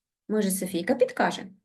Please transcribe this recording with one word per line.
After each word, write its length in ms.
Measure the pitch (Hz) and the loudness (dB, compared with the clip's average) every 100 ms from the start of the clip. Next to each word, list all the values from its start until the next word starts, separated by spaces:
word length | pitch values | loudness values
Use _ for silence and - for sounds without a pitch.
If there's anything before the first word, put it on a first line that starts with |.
| _ _ - | _ _ -4
Може, 220 | 214 196 | 0 0
Софійка 440 | 185 180 170 170 | 0 -2 -2 0
підкаже? 520 | - 508 - 185 - - - | 2 2 2 0 0 -10 -18